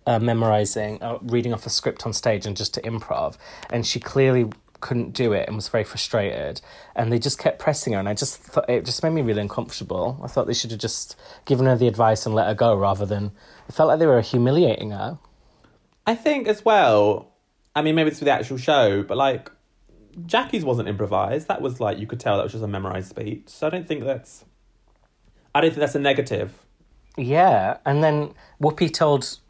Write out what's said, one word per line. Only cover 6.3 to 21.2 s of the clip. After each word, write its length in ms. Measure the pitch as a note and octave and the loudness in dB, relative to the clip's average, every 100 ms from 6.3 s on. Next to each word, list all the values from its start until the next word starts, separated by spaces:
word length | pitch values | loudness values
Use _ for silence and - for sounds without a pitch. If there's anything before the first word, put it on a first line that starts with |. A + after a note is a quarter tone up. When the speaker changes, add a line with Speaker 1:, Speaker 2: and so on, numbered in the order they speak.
| - C#2+ - - - - | -4 -8 -10 -14 -20 -10
Speaker 1:
And 160 | - A2+ | -4 0
they 80 | A#2+ | 0
just 200 | C3 - | 0 -2
kept 200 | - A2 | -2 0
pressing 360 | - C#3+ - | 0 -2 -2
her. 40 | G#2 | -2
And 100 | G2 | -2
I 60 | |
just 220 | G#2 - - | -2 -4 -8
thought, 320 | - - - | -4 -2 0
it 140 | B2 | 0
just 180 | - B2+ | -2 -4
made 80 | D#3+ | -2
me 100 | D#3+ | 0
really 180 | B2 G#2 | 0 0
uncomfortable. 800 | G2+ - A#2+ - F#2+ F2+ F2+ C3 | -2 -6 -8 -10 -8 -4 -4 -6
I 60 | B2 | -6
thought 180 | C3+ - | -4 -2
they 80 | |
should 160 | A2+ A#2 | -2 -6
have 100 | A2 | -6
just 360 | A2 - - - - - - | -6 -8 -10 -16 -20 -14 -2
given 200 | C3 C3 | 2 4
her 80 | |
the 140 | B2 B2 | 4 4
advice 380 | G#2 A2+ A2 - | 4 2 2 0
and 80 | |
let 120 | A2 G#2 | 0 0
her 80 | |
go 220 | G#2+ A#2 G#2 | 2 4 4
rather 300 | G2 G2 G2+ | 2 0 -2
than, 260 | G2+ G2+ - - - - | -4 -6 -10 -20 -20 -8
it 40 | |
felt 140 | - D#3 | 2 4
like 100 | D#3 | 4
they 80 | E3 | 6
were 140 | B2 | 4
humiliating 680 | A2 B2+ A#2+ D3 E3 A2 G#2+ | 4 2 2 4 4 2 -4
her. 260 | G#2 G2+ D3 _ _ _ _ _ _ _ _ - | -8 -8 -10 _ _ _ _ _ _ _ _ -4
Speaker 2:
I 80 | |
think 320 | A3+ D#4 C#4+ A3+ | 0 0 0 0
as 180 | G#3+ | 0
well, 680 | - G#3+ C#3+ G#2+ G#2 G2+ - _ _ _ _ | 4 6 6 6 4 2 -4 _ _ _ _
I 80 | - | -2
mean, 140 | D#3 D#3+ | 2 2
maybe 140 | D#3 | 2
it's 80 | D3+ | 2
for 40 | C#3+ | 2
the 40 | |
actual 280 | - - C3 | 0 0 -4
show, 440 | B2 D3 A2+ G2+ | 2 4 4 2
but, 140 | G2+ G2+ | -2 0
like, 340 | C#3 A#2+ - - _ _ _ _ _ F3+ E3+ | 0 0 -6 -20 _ _ _ _ _ -18 -2
Jackie's 380 | A3 C4 A3 D3 | -2 0 -2 0
wasn't 220 | A#2+ G2+ | 0 -2
improvised. 600 | G2 G#2 G2 | -4 -2 0